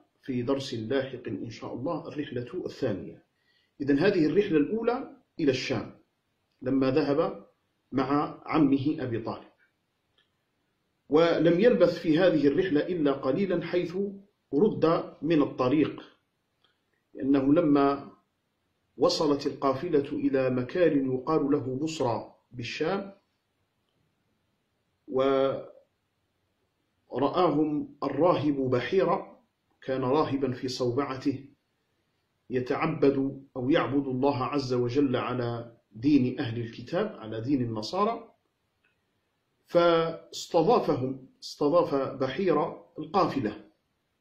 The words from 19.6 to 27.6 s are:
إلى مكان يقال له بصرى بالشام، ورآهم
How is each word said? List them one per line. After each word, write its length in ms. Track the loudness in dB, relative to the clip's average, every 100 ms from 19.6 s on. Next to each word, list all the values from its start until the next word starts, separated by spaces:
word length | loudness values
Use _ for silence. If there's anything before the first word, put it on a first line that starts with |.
| -2 -2 0 0 0
إلى 380 | 0 0 2 0
مكان 600 | 0 -2 2 2 2 0
يقال 360 | -2 0 0 2
له 280 | 0 -2 -4
بصرى 520 | -6 -2 -2 -2 -6 _ _
بالشام، 600 | -14 -10 -6 -4 -4 -6 -14 _ _ _ _ _ _ _ _ _ _ _ _ _ _ _ _ _ _ -6 0 2 4 2 -2 -8 -18 _ _ _ _ _ _ _ _ _ _ _ _ _
ورآهم 880 | -2 0 2 2 2